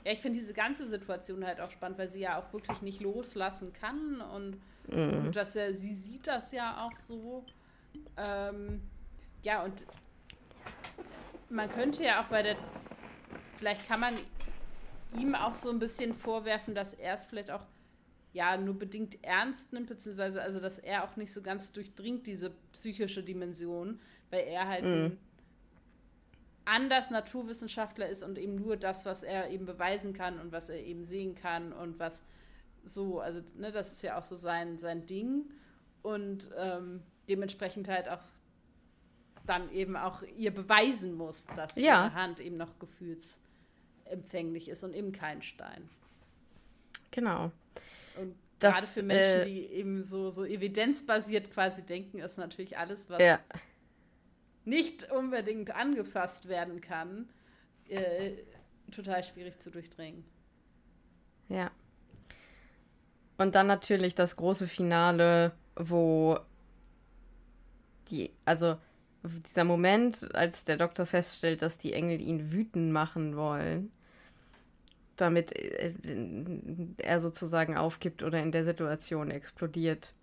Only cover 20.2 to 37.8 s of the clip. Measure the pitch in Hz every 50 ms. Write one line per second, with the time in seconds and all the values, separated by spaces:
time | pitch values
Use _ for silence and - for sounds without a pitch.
20.2 | 196 196 190 190 - 190 196 190 180 190 190 - - - 196 202 180 202 - -
21.2 | 214 202 - 208 196 196 190 202 196 - - 208 208 196 - - 196 226 247 240
22.2 | 247 214 202 180 170 185 175 - - - - - - 226 202 196 220 196 196 196
23.2 | 185 170 185 185 180 175 180 165 170 175 175 175 175 196 226 226 - - - -
24.2 | - _ - 185 180 - 160 180 185 190 196 180 175 180 175 165 160 165 185 190
25.2 | - - _ - - - _ _ - - - - - - - _ _ - - _
26.2 | _ _ - - - - - - - - 214 233 262 269 262 262 247 - 240 220
27.2 | 214 - - 254 247 226 233 226 - 220 - - 220 208 - - 208 - 196 196
28.2 | 190 - 196 185 - 202 202 196 202 220 220 196 196 190 190 190 - 202 190 190
29.2 | - - 190 190 185 143 156 196 190 185 180 180 180 180 190 208 196 202 190 196
30.2 | 185 180 175 165 160 175 165 165 165 - 160 165 120 113 170 170 175 170 180 196
31.2 | 196 190 180 180 - 180 170 170 170 170 147 - 175 170 165 165 165 165 165 -
32.2 | - - - - - - - - - - - - - - - 196 196 196 185 170
33.2 | 110 - 170 175 170 170 - - 196 214 208 214 196 202 - - - 185 - -
34.2 | - - 185 175 170 170 170 170 170 170 170 165 170 170 170 170 165 170 185 196
35.2 | 214 247 269 285 294 294 - - - - - - _ - - _ _ 208 214 208
36.2 | 202 196 196 196 196 - - 139 180 190 180 180 180 180 180 185 175 - _ _
37.2 | _ - 196 190 196 196 196 - 208 - 208 208